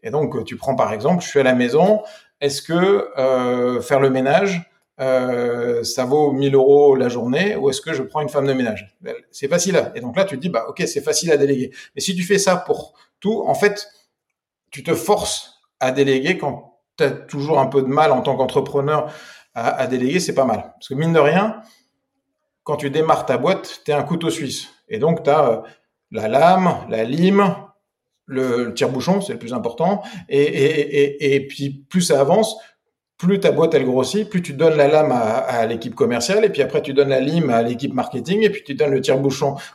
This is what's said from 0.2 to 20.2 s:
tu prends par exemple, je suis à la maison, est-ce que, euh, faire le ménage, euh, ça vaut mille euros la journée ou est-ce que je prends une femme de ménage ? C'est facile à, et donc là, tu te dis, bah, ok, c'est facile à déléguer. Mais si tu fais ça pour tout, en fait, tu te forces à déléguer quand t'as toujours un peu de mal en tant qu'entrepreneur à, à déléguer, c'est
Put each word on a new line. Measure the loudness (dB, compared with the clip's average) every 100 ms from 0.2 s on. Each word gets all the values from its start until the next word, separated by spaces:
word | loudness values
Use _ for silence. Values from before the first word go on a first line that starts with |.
| -2 -4
tu | -8 -8
prends | -4 -2
par | -2
exemple, | 0 0 0
je | 0
suis | 2
à |
la | 4
maison, | 2 2 2 4 2 -2 -20 _ _
est-ce | -4 -4
que, | -2 0 2 2 0 -2
euh, | 0 2 0 0 0 -2
faire | 0 2
le | 4
ménage, | 2 2 2 2 -4 -8 _ _ -6
euh, | 0 0 0 -2 -2 -2 -2 -2
ça | -2 -4 0
vaut | 2 2
mille | 2 2 4
euros | 6 8 8 6
la | 2
journée | -2 -2 0 0 0
ou | -2
est-ce | -2
que | -6
je | -6
prends | -6 -6
une | -2
femme | -2 0
de |
ménage ? | 0 -2 -4 -12 _ -14 -14 _
C'est | -10 -2
facile | 0 2 0
à, | 0
et | -8
donc | -6 -2
là, | -2
tu | -2
te |
dis, | -4
bah, | -4 -4
ok, | -6 -4
c'est | -4
facile | -2 -2 2
à | 2
déléguer. | 2 0 -2 -10 -16
Mais | -8
si | -6 -4
tu |
fais | 0 0
ça | 2 0
pour | -2 -4 -6 _ _ _
tout, | -4 -2 -2
en | 2
fait, | 0 0 -12 _ _ _ _ _ _ _ _
tu | -14
te | -4
forces | -4 0 -2 -2 -8 -12 _ _ _
à | -4
déléguer | 0 2 2 0 -2
quand | -4 -8 -16 _ _ -2
t'as | -2
toujours | -2 -10 -8 0 0
un | 2
peu | 0
de | 0
mal | 2 4
en | 2
tant | 0 -2
qu'entrepreneur | 0 -2 -2 -2 0 -2 -4 -12 -20 -20 _ -6
à, | -4
à | -2 -2
déléguer, | -2 0
c'est | -2